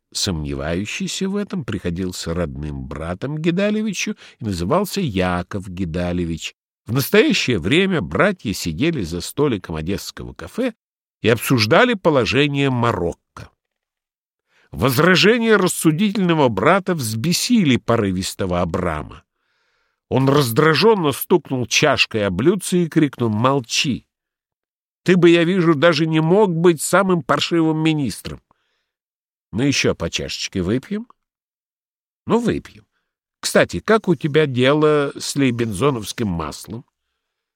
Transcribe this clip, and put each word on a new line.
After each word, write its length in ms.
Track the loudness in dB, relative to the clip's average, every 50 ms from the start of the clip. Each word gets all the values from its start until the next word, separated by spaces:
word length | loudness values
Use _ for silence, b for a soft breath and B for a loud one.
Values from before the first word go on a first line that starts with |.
| _ _
сомневающийся 1160 | -8 -6 -4 -4 -4 -4 -4 -6 -6 -6 -4 -4 -4 -4 -6 -6 -8 -8 -8 -8 -6 -6 -6 -4
в 80 | -4
этом, 260 | -6 -6 -6 -8 -8 -6
приходился 680 | -6 -6 -6 -6 -6 -4 -4 -4 -6 -6 -8 -8 -6 -4
родным 520 | -4 -4 -4 -6 -8 -8 -8 -8 -8 -10
братом 520 | -10 -10 -8 -8 -8 -8 -6 -6 -8 -6
Гидалевичу 800 | -2 -2 -2 0 0 0 -2 -2 -2 -4 -4 -4 -6 -6 -6 -8 B B B B B
и 40 | -6
назывался 560 | -4 -4 -2 -2 0 0 0 0 -2 -2 -4
Яков 680 | -4 -2 -2 0 0 0 -2 -2 -4 -6 -8 -10 -10 -10
Гидалевич. 840 | -8 -6 -6 -4 -4 -4 -2 -2 -2 -2 -2 -4 -4 -6 -8 -12 -14 _ _ _ _ _ _
В 60 | -4
настоящее 680 | -2 -2 0 2 4 4 4 4 2 0 0 0 -2 0
время 420 | 0 2 2 2 2 2 0 -2
братья 500 | -4 -2 0 0 0 0 0 -2 -6 -6
сидели 520 | -6 -4 -6 -6 -4 -2 -2 -2 -2 -2 -4
за 180 | -6 -6 -8
столиком 540 | -8 -6 -4 -2 0 0 0 -2 -4 -6 -8
одесского 580 | -6 -4 -4 -6 -6 -8 -12 -14 -14 -14 -14 -14
кафе 400 | -14 -16 -10 -6 -6 -6 -6 -6 _ _ _ _ _ _ _ _ _
и 80 | 0 0
обсуждали 640 | 0 0 2 0 2 2 4 4 4 4 4 4 2
положение 760 | 0 0 2 2 2 2 2 2 0 0 0 0 0 0 0
Марокко. 840 | 0 0 0 0 0 0 -2 -4 -4 -8 _ _ _ -20 -20 -20 _ _ _ _ _ _ _ _ _ _ _ _ _ _ _ _ _ _ _ _ _ _ _ _
Возражения 840 | -6 -2 -2 0 2 4 4 4 4 6 6 4 4 4 4 4 4
рассудительного 960 | 4 4 2 0 2 2 2 2 2 0 0 0 0 2 2 4 4 4 2
брата 440 | 2 2 2 2 2 2 0 -2 -4
взбесили 840 | -2 -4 -4 -4 -2 -2 -2 -2 -2 0 2 2 4 4 4 2
порывистого 840 | 2 2 0 0 2 2 0 -2 -2 -4 -6 -6 -6 -4 -2 -2 -2
Абрама. 600 | -2 -2 -2 -4 -4 -4 -4 -6 -8 -10 -16 -20 _ _ _ _ _ _ _ _ _ _ _ _ _ _ _ _ _ -2 0
Он 140 | 2 2
раздраженно 840 | 4 4 4 2 2 2 2 2 4 4 4 4 4 4 4 2 -2 -2
стукнул 520 | -4 0 2 2 2 2 -2 -4 -4 -4
чашкой 640 | -2 0 0 2 2 2 0 0 -2 -2 -2 -2
о 40 | -2
блюдце 520 | -2 2 2 2 2 0 -2 -2 0 0 0
и 60 | 0
крикнул: 400 | 2 0 0 0 0 -2 -2 -2
«Молчи! 800 | 0 0 2 2 0 0 -2 -2 -4 -2 -2 -2 -4 -6 -8 _ _ _ _ _ _ _ _ _ _ _ _ _ _ _ _ _ _ _ _
Ты 120 | 2 4
бы, 140 | 6 6 6
я 160 | 6 6 4
вижу, 280 | 2 2 2 2 2 4
даже 320 | 4 4 4 4 2 0
не 140 | 0 2 2
мог 340 | 2 4 4 4 4 2 2
быть 280 | 4 4 4 4 2
самым 420 | 0 0 2 2 2 2 0 0 0
паршивым 580 | 0 -2 0 0 0 0 0 2 2 0 0
министром! 600 | 0 0 0 0 -2 -4 -6 -8 -12 -14 -14 -14 _ _ _ _ _ _ _ _ _ _ _ _ _ _ _ _ _ _ _ _ _ _ -4
Мы 140 | -2 0
еще 280 | 0 0 0 0 0 -2
по 140 | -2 -4 -6
чашечке 520 | -6 -6 -8 -8 -8 -10 -10 -6 -4 -4 -2
выпьем?» 440 | -2 -2 -2 -4 -6 -8 -8 -8 -12 _ _ _ _ _ _ _ _ _ _ _ _ _ _ _ _ _ _ _ _ _ _ _
«Ну, 140 | -2 0 0
выпьем. 460 | 0 0 -2 -4 -6 -12 -18 -20 _ _ _ _ _ _ _ _ _ _ _ _
Кстати, 400 | -8 0 2 2 2 2 -2 -4
как 300 | 0 0 0 2 2 0
у 60 | 0
тебя 320 | 0 -2 0 2 2 2
дело 640 | 2 2 2 2 2 4 4 4 4 2 2 0 -2 -4
с 200 | -8 -10 -6 -2
лейбензоновским 880 | 0 0 2 2 0 -2 -4 -2 0 0 0 0 -2 -6 -8 -6 -4 -4
маслом?» 560 | -2 -2 -4 -6 -8 -10 -12 -14 -14 -16 -16 -16 _ _ _ _ _ _ _ _ _ _ _ _ _ _